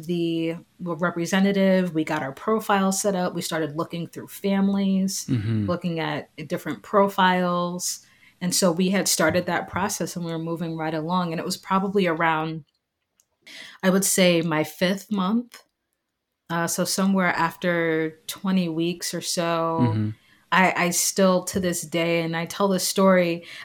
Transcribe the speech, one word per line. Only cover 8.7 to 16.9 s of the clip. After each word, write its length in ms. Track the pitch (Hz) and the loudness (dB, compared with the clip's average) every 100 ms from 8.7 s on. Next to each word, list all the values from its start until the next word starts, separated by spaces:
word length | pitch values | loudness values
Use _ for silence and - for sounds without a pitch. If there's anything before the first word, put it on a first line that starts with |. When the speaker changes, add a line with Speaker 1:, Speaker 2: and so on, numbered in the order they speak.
Speaker 1:
we 200 | 165 185 | 2 2
had 180 | 196 160 | 2 0
started 380 | - 160 175 180 | 2 2 2 0
that 220 | 170 - | -4 -4
process 460 | 180 202 - 165 | -4 -4 -4 -6
and 100 | - | -6
we 60 | 170 | -6
were 80 | 165 | -6
moving 380 | 165 165 165 165 | -6 -6 -6 -4
right 180 | 160 | -4
along. 380 | 160 156 180 175 | -4 -2 -2 -2
And 80 | 160 | -4
it 40 | |
was 120 | - 185 | -6 -8
probably 500 | - 190 202 202 180 | -2 0 2 2 0
around, 580 | 160 165 156 160 160 - _ _ _ _ _ _ _ - - - - | 2 2 2 -2 -8 -12 _ _ _ _ _ _ _ -20 -20 -20 -2
I 80 | 190 | 2
would 140 | 190 | 2
say, 380 | 190 - 180 170 | 2 4 4 4
my 200 | 170 156 | 2 0
fifth 480 | 156 - 180 196 - | -2 -2 -2 -2 -4
month. 520 | 202 185 226 240 - - _ _ _ _ _ _ _ - | -2 0 0 -2 -12 -20 _ _ _ _ _ _ _ -6
Uh, 200 | 170 170 | -2 -2
so 160 | - | -2
somewhere 420 | 175 | -2